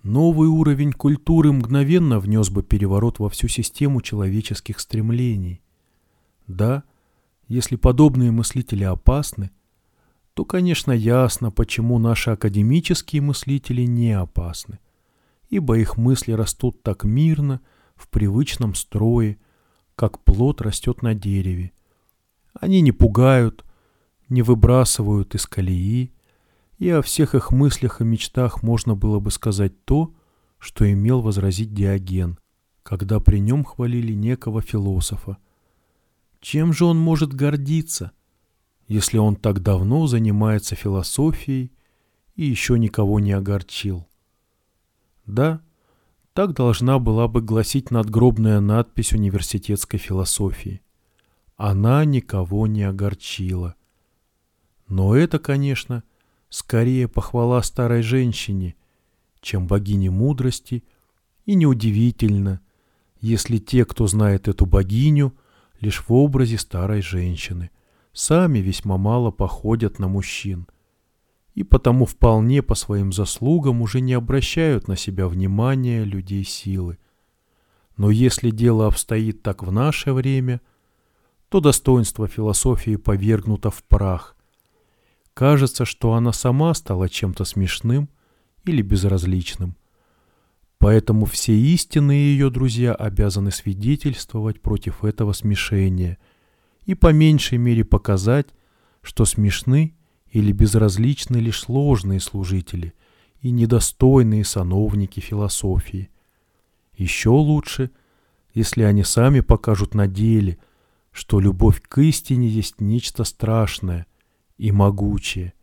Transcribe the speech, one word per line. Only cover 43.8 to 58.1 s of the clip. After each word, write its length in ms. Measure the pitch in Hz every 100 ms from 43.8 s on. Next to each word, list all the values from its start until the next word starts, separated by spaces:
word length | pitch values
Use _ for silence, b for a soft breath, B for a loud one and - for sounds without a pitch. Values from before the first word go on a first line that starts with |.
| 104 90 85 _ _ _ _ _ _ _ _ _ _ _ -
Да, 360 | 104 147 160 _ _ _ _ _ _ _
так 200 | - 196
должна 440 | 151 123 110 123 135
была 300 | 117 110 117
бы 140 | 117
гласить 500 | 110 110 104 139 -
надгробная 720 | 120 110 110 123 110 110 104
надпись 500 | 101 110 117 - 110
университетской 880 | 113 101 95 - 101 - 101 - 104
философии. 840 | - 95 92 - 98 - - 95 _ _ _ _ _ _ _ _
Она 480 | 104 98 107 139 151
никого 640 | 135 - 101 90 101 110
не 160 | 107
огорчила. 920 | 101 95 101 101 - - 92 92 87 - _ _ _ _ _ _ _ _ _ _ _
Но 260 | 95 95 120
это, 240 | 170 160
конечно, 640 | - 139 143 131 - 123 - _ _ _ _
скорее 580 | - - 117 120 131 123
похвала 540 | - - 123 120 123
старой 400 | 113 - 120 117
женщине, 760 | 110